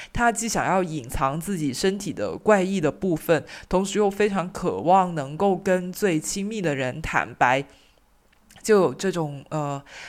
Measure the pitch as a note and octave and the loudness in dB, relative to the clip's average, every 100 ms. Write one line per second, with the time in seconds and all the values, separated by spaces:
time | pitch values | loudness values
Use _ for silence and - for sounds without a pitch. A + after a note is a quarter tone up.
0 | - - A#3+ A#3 A3+ F3+ B2+ F#3 F3+ D#3 | -8 0 0 0 -2 -2 2 2 0 -4
1 | B2 - C3+ D3+ E3+ F#3+ D3 A#2+ F#3+ G3 | -6 -2 0 0 -4 -2 -2 0 0 0
2 | G3 - G2 E2 - G3+ F#3 G3 D3+ - | -4 -6 -6 -2 2 4 2 0 0 0
3 | F#3+ D#3+ - D#3 - - - F#3 G3 G3+ | -2 0 2 0 0 -14 -2 -2 0 0
4 | G#3 G3+ G#3 G3 F3 - F3+ F#2+ C3+ F#3+ | 0 2 0 0 -4 -4 -4 0 4 4
5 | F#3 E3 C3+ D3+ G3+ F#3 G3 F#3 F3+ F3+ | 4 -2 -6 0 2 2 2 0 -2 -2
6 | G3+ D#3+ D#3 G3+ G3 A3 E3+ C#3 B2+ C3+ | 0 0 -2 -4 -4 -2 -2 -2 -2 -4
7 | D#3 C#3+ E2+ - B2+ C3+ C#3+ - _ _ | -2 0 -2 2 4 4 0 -12 _ _
8 | _ _ _ _ _ - - G#3 D#3+ C#3 | _ _ _ _ _ -6 4 4 4 2
9 | F#3+ F3 D#3 C#3 - D#3 C#3+ C#3 - - | -4 -2 -4 -6 -8 -6 -4 -6 -10 -18